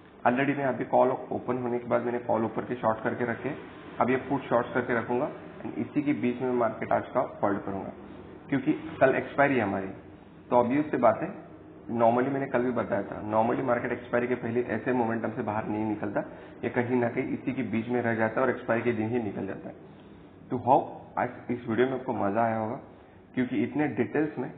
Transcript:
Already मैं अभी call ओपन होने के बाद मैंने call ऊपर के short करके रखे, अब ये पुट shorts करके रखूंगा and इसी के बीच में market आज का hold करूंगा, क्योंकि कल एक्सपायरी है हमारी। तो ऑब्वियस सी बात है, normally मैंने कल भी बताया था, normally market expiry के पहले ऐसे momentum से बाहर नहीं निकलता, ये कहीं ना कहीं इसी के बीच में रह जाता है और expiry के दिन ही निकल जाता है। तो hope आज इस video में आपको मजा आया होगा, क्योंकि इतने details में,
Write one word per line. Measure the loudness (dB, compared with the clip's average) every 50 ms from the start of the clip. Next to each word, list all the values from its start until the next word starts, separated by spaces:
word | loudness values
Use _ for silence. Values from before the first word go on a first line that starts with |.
| -20 -20 -12 2 2
Already | 4 4 4 2 2 2
मैं | 2 0
अभी | 0 0 -2 -2
call | 2 4 6 6 6
ओपन | 4 0 -4 -6 -8 -6 -4 -4 -4
होने | -2 -2 -2 -2 -4
के | 0
बाद | 0 0 0
मैंने | 2 0 -2 -2
call | 0 0 0 2 0
ऊपर | 0 -2 -4 -4
के | -4 -6
short | 0 0 0 0 0 -2
करके | -4 -2 -2 -2
रखे, | -2 -2 -4 -6 -6 -6 -8 -10 -14 -16 -16 -16 -8 -2 0
अब | 2 2
ये | 2
पुट | 0 0 -2 -2 -2
shorts | 0 2 2 2 2 2 0
करके | -2 0 0 0 0
रखूंगा | 0 0 0 0 0 -2 -4 -10 -14 -14 -14 -10
and | -10 -8 -6
इसी | -4 -6 -2 -2 0
के | 0 0 0
बीच | 2 2 0 0 0
में | 0 0
market | 2 2 2 2 0 -4 0 0
आज | 2 0 0
का | 0 0 0 0 0 -2 0 0
hold | 2 2 0
करूंगा, | -2 -4 -6 -6 -6 -8 -10 -12 -14 -16 -16 -16 -16 -16 -16 -16 -4 -2
क्योंकि | -2 0 2 2 0 0 -2 -8 2 6
कल | 6 6 6
एक्सपायरी | 4 0 0 2 4 4 6 6
है | 4 2
हमारी। | 2 0 0 -2 -4 -8 -12 -16 -18 -20 -20 -20 -20 -20 -20 -2 4
तो | 4
ऑब्वियस | 6 6 6 4 2 2 2
सी | 2
बात | 6 6 6 6 4
है, | 0 -6 -8 -10 -14 -16 -18 -20 -20 -20 -20 -16 -8 -4 2
normally | 4 6 6 6 6 4 2
मैंने | 0 -2 -2
कल | 0 0 0 2
भी | 2
बताया | 0 0 0 0 0 -2 -2
था, | -4 -6 -8 -4 2
normally | 2 4 4 4 2 0 2
market | 2 2 0 0 -2
expiry | -4 -6 -4 -2 0 0 0
के | 0 -2
पहले | -2 -2 -2 0 0 0 0
ऐसे | -2 -2 0 0 0
momentum | 2 2 0 0 -2 -2 -4
से | -4 -4
बाहर | -4 -2 -2 -2 -2
नहीं | -2 -2 -2 0
निकलता, | -2 -2 -2 -4 -2 -2 -4 -4 -4 -10 -16 -18 -18 -12 -6 -6
ये | -2
कहीं | 0 0 0 2 2
ना | 2 2 2
कहीं | 0 -2 -2
इसी | -2 -4 -4 -4 -4 -4
के | -4 -4
बीच | -2 -2 -2 -2
में | 0 -2 0
रह | 0 0 2
जाता | 2 0 2 2 2
है | 2
और | 2 0
expiry | -2 0 0 0 2 2
के | 0 0
दिन | 0 0 0
ही | 0 -2 -2
निकल | -2 -4 -4 -6
जाता | -6 -8 -10 -12 -14
है। | -14 -16 -18 -20 -20 -20 -20 -20 -20 -20 -20 -20 -20 -20 -8 -6
तो | -6 -2
hope | 4 4 4 4 4 0 -8 -14 -16 -6 -4 -2
आज | -2 -2 -4 -8 -6 -6
इस | -6 -4 -2
video | 0 2 4 4
में | 2 2
आपको | -2 -4 -4 -2
मजा | 0 0 2 2 2 2
आया | 2 2
होगा, | 0 -2 -4 -4 -8 -10 -14 -20 -20 -20 -20 -20 -20 -20 -6 -2
क्योंकि | -2 0 0 2 0 0
इतने | 0 0 0 0
details | 0 2 0 0 0 0 0 0 0 -2
में, | -6 -8 -8 -10